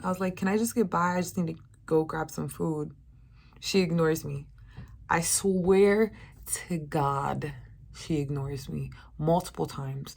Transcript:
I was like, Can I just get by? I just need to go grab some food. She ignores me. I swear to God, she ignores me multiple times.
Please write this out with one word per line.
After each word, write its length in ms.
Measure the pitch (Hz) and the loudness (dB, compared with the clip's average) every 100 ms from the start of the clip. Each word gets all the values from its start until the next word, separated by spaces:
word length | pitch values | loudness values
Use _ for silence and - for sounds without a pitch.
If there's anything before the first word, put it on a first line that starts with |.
I 60 | 185 | -2
was 100 | 185 | 0
like, 160 | 185 | -2
Can 120 | 180 190 | 0 0
I 100 | 208 | 2
just 180 | 226 | 0
get 140 | 240 196 | 0 2
by? 280 | 170 175 180 | 2 2 0
I 40 | |
just 160 | 180 - | -2 -2
need 180 | 165 | -4
to 80 | 165 - - | -4 -14 -20
go 180 | - 160 | 0 2
grab 280 | 156 160 156 | 2 -4 -6
some 180 | - 151 | -6 -8
food. 420 | - 170 151 151 - - - - - - - | -4 -2 -2 -6 -10 -20 -20 -20 -20 -20 -14
She 200 | - 196 | 0 2
ignores 460 | 180 170 160 160 | 2 2 2 2
me. 220 | 147 139 - - - - - - - | -4 -10 -10 -18 -20 -18 -16 -18 0
I 120 | 170 | 0
swear 920 | 165 - 196 185 175 190 202 202 220 - - - - - - | 2 0 2 2 6 8 8 6 2 0 -20 -18 -8 -8 -4
to 100 | 175 | -6
God, 760 | 147 156 139 139 139 139 151 143 - - - | -2 0 2 2 0 -2 -4 -8 -16 -20 -20
she 240 | - - 156 | -16 -4 -2
ignores 520 | 139 143 135 139 - | 0 -4 -4 -8 -8
me 220 | 151 135 135 - - | -8 -8 -10 -20 -4
multiple 480 | 151 170 - - | 2 2 2 -4
times. 500 | 151 - 135 135 139 | -4 -4 -6 -8 -10